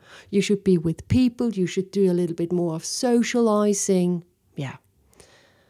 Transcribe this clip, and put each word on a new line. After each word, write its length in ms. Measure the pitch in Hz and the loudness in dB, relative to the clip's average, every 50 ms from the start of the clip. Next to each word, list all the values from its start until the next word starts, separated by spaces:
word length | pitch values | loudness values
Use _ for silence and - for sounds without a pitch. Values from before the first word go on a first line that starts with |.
| _ - - - - - | _ -20 -20 -20 -12 -2
You 120 | 202 202 | -2 -2
should 220 | 190 - 208 196 - | 0 0 0 0 2
be 140 | 190 185 | 2 2
with 300 | 170 156 165 165 - - | 2 2 -2 -4 -4 -4
people, 440 | - - 254 254 240 240 - 247 233 | 0 2 4 4 2 2 -2 -4 -4
you 160 | 185 185 180 | -2 -2 -4
should 240 | 170 - 190 185 190 | -2 -2 -6 -6 -4
do 200 | - 202 196 180 | 0 2 2 2
a 20 | 175 | 2
little 220 | 175 180 165 170 | 0 -2 -2 -4
bit 160 | - 170 170 | -4 -4 -2
more 240 | 180 175 175 165 160 | -2 -2 -2 -2 -4
of 100 | 165 - | -6 -8
socializing." 1400 | - - - 254 247 233 240 220 - - 240 233 220 208 208 208 208 202 202 - - 190 180 175 175 180 170 - _ _ _ _ _ - | -8 -8 -4 -2 0 2 2 0 0 0 0 2 2 2 2 2 2 0 0 0 0 0 2 2 0 -2 -4 -6 _ _ _ _ _ -12
Yeah. 220 | - 139 123 - - _ _ _ _ _ _ _ _ - _ _ _ _ _ _ _ _ | -10 -10 -10 -10 -16 _ _ _ _ _ _ _ _ -20 _ _ _ _ _ _ _ _